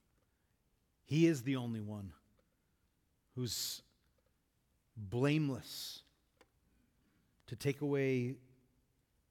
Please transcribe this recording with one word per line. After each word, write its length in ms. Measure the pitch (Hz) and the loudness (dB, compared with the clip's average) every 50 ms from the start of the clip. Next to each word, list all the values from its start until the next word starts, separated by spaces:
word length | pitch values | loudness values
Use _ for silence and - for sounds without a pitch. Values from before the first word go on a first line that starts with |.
| _ _ _ _ _ _ _ _ _ _ _ _ _ _ _ _ _ _ _ _ _ | _ _ _ _ _ _ _ _ _ _ _ _ _ _ _ _ _ _ _ _ _
He 220 | - 139 160 165 | -2 2 6 6
is 160 | 165 165 131 113 | 6 6 4 0
the 140 | 135 135 | 0 0
only 240 | 131 120 120 113 110 | 0 0 -2 -4 -4
one 320 | 104 104 107 104 98 92 80 - _ _ _ _ _ _ _ _ _ _ _ _ _ _ _ _ _ _ _ _ _ _ - | -6 -6 -8 -8 -8 -10 -12 -16 _ _ _ _ _ _ _ _ _ _ _ _ _ _ _ _ _ _ _ _ _ _ -8
who's 480 | 127 127 113 - - - - - - - _ _ _ _ _ _ _ _ _ _ _ _ _ _ _ _ _ _ _ _ _ _ | -6 -4 -4 -2 -4 -4 -4 -6 -8 -12 _ _ _ _ _ _ _ _ _ _ _ _ _ _ _ _ _ _ _ _ _ _
blameless 1080 | 110 104 95 110 120 131 143 147 156 151 139 127 113 - - - - - - - - - _ _ _ _ _ _ _ - _ _ _ _ _ _ _ _ _ _ _ _ _ _ _ _ _ _ _ _ - | -12 -10 -4 0 2 4 4 4 4 4 2 0 -2 -6 -10 -12 -10 -10 -10 -10 -12 -16 _ _ _ _ _ _ _ -20 _ _ _ _ _ _ _ _ _ _ _ _ _ _ _ _ _ _ _ _ -14
to 80 | 120 | -12
take 240 | - - 143 135 139 | -2 -2 -2 0 0
away 560 | 147 143 143 139 135 135 131 127 120 123 135 - - - - _ _ _ _ _ _ _ _ _ _ _ _ _ _ _ | 0 0 2 2 4 4 2 2 2 0 -4 -6 -14 -20 -20 _ _ _ _ _ _ _ _ _ _ _ _ _ _ _